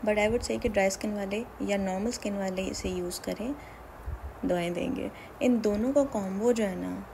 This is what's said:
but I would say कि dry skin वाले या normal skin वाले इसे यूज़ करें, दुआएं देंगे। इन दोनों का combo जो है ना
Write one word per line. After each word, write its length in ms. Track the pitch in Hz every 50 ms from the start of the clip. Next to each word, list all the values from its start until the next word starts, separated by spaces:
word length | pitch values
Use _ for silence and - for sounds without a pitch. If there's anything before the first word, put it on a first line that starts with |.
| -
but 140 | 214 214 208
I 140 | 208 214 226
would 160 | 240 - -
say 140 | 226 226 -
कि 60 | 240
dry 220 | 208 202 190 196
skin 240 | 196 - - 214 208
वाले 300 | 208 196 190 196 214 240 - - - -
या 140 | 196 202
normal 340 | 196 196 190 185 190 208 233
skin 280 | 247 - - 220 202 202
वाले 240 | 196 190 185 185 190
इसे 260 | 190 - - - 190
यूज़ 320 | 185 180 180 175 180 -
करें, 340 | - - 180 - 208 247 294 285 - - - - - - - - - - - - - - - - -
दुआएं 280 | 180 175 175 170 175 175
देंगे। 380 | - - - - - - - - - - - - - -
इन 180 | 247 247 226
दोनों 320 | 214 214 208 208 220 254 277
का 120 | 294 277
combo 480 | 269 - 220 196 190 190 196 214 240 247
जो 120 | 226 220
है 120 | 196 185
ना 300 | 180 180 185 180 190 196 196